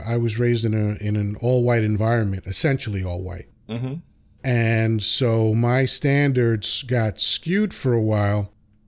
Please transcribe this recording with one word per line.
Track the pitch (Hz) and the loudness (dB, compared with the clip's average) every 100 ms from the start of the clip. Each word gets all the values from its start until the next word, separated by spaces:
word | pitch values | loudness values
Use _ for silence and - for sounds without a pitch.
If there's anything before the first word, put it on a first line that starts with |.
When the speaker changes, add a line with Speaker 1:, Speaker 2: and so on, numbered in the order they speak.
| 113 | -4
Speaker 1:
I | 120 | -2
was | 117 107 | 0 0
raised | 120 117 110 | 2 2 0
in | |
a, | 107 107 104 | 0 0 -2
in | 104 107 | -2 -2
an | 104 104 | -2 -2
all-white | 120 127 120 120 107 | 0 2 4 2 2
environment, | 107 110 117 107 98 95 | 2 2 2 0 -4 -6
essentially | 92 131 - 110 98 90 | -2 0 0 -2 -4 -4
all | 87 | -6
white. | 92 90 - _ - | -8 -10 -14 _ -10
Speaker 2:
Mm-hmm. | 113 127 160 - _ _ _ | -8 -8 -10 -14 _ _ _
Speaker 1:
And | 135 120 113 113 113 110 | -2 2 2 2 2 0
so | - - 123 113 110 | -2 0 2 2 2
my | 110 120 127 131 | 2 2 2 0
standards | - 143 139 143 127 117 110 - - | 0 2 2 2 2 2 0 -2 -4
got | 123 123 110 - | -2 0 0 -2
skewed | - - 160 196 214 | -4 -4 -2 0 0
for | - 135 | -2 0
a | 117 | 2
while. | 110 107 101 104 101 _ _ _ | 2 2 2 0 -4 _ _ _